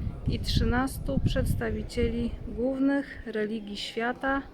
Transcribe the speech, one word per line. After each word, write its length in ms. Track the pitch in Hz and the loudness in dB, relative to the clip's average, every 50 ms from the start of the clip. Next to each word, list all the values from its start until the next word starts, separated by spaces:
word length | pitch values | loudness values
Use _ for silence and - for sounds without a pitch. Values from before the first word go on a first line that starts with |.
| - - - - - - | -4 -4 -6 -2 -2 0
i 120 | - - | 0 0
trzynastu 800 | - - - - 233 226 240 247 262 269 - - - - 269 247 - | 0 2 4 4 4 4 4 4 2 0 -2 -4 -4 0 2 2 4
przedstawicieli 1040 | - - 269 247 - - - 240 220 214 214 208 - - 240 233 233 226 233 233 226 - - - - | 4 4 4 2 2 2 0 0 -2 -2 -4 -4 -4 0 0 0 2 2 0 -2 -2 -4 -6 -8 -6
głównych 760 | 202 214 240 262 269 262 269 277 277 277 269 - - - - | -4 -2 0 0 2 2 4 4 4 2 0 -2 -8 -12 -10
religii 520 | 226 220 214 214 208 226 226 208 202 208 202 | -6 -4 -2 -2 -2 -2 -4 -6 -6 -8 -8
świata 640 | - - - 226 226 240 247 - - 269 269 277 269 - | -8 -6 -4 -2 -2 -2 -2 0 0 0 0 0 -2 -4